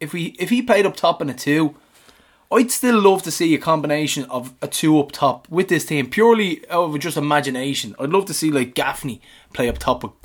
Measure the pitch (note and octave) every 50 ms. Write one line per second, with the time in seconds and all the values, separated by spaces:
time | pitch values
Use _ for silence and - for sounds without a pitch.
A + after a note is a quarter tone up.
0 | D#3+ D3+ - F3 E3 - - - F3+ F3+ A#3+ B3 A#3+ A#3+ G#3 G3 G3 F#3 - -
1 | - E3+ E3 - D3 C#3 B2 - - C#3+ D3 D#3 D#3+ D3 D3 - _ _ _ _
2 | _ _ _ _ _ _ _ _ _ - - A#3 A#3+ A#3+ - - B3+ B3 A#3 G#3+
3 | G3 F#3+ F#3+ F#3 - E3+ - - E3+ E3 D3+ - - E3 D#3+ D3+ C#3+ D3+ D3 D3+
4 | D3+ C#3+ - D3 B2+ - B2+ B2+ B2 B2+ - - D3 C#3+ - - E3 D#3 D#3 D3+
5 | C#3+ - - - C#3+ C3+ B2 - _ - D#3+ F3+ F#3+ - F3 D3+ - - D#3 C#3+
6 | B2+ C3 - G#3 A3 A#3 A#3 A3 G#3 F3+ D3+ - - - F3 E3+ F3+ D#3+ D3 C#3+
7 | D3+ E3+ - D#3+ C#3+ D3 D3 D3 C3+ C3+ B2+ B2+ C3+ C#3 C3+ - - G#2+ G2+ -
8 | C3+ D3 F3 G3 G3 F#3+ D3+ - D#3+ D#3 D3 C3+ B2 B2+ - D3+ C3 C3+ - -
9 | - C3+ G#2+ - _ - - - _ _ - - B2 A#2+ A#2 - - C3+ B2 B2+
10 | - G#2 - _